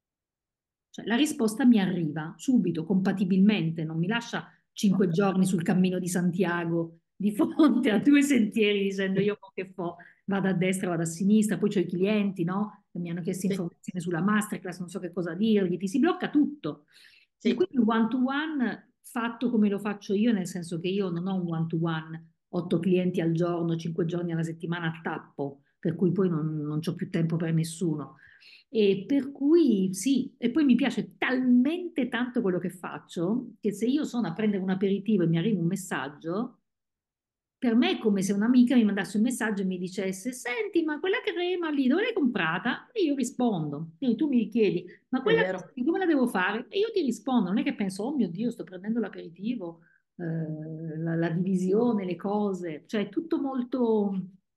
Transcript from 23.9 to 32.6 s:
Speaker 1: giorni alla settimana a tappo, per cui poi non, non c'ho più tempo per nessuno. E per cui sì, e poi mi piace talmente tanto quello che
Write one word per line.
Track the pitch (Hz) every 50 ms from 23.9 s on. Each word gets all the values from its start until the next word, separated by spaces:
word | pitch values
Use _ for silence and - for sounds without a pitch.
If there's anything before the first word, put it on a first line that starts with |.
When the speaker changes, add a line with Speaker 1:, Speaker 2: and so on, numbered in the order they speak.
| 165 - 170
Speaker 1:
giorni | 160 175 175 175 170 165
alla | 165 160
settimana | 165 160 - - 165 170 175 170 160
a | 165 - -
tappo, | 190 160 147 - - _ - 139 139 - - _ _ _ _
per | - 170 165
cui | - 202 175 170
poi | 202 190 180
non, | 165 151 151 156 156 151 147
non | 151 151 156
c'ho | 160 185 -
più | - 190 -
tempo | - 165 165 160 165
per | 160 170 165 165
nessuno. | 160 160 - - - 190 160 151 147 135 143 - - - - - - - - - - _ _
E | - 226 208 196 196 196 190
per | - 277 277 247 - -
cui | - 277 285 330 349 320 254 214 196 190 190 190
sì, | - - 262 277 233 - - - -
e | 247 233
poi | 240 320 302
mi | 269 233
piace | - 277 240 - 220 - - - -
talmente | 269 262 262 262 262 254 247 247 247 294 330 359 359 339 - 294 254 -
tanto | - 226 247 247 - 233
quello | 185 190 180
che | 175